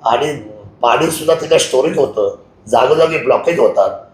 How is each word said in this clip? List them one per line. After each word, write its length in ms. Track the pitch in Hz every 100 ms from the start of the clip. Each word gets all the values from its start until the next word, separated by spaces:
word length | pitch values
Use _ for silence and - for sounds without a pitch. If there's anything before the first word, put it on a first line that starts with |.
| 139
आणि 280 | 120 151 143 107 - - -
पाणी 280 | 120 120 160
सुद्धा 240 | - 156
तिथं 240 | 160 - 160
स्टोरेज 400 | - - 160 156
होतं, 380 | 135 - 101 - - _ 107
जागोजागी 500 | 117 131 156 160 160
ब्लॉकेज 400 | 123 120 - 170
होतात 320 | - - 98 - -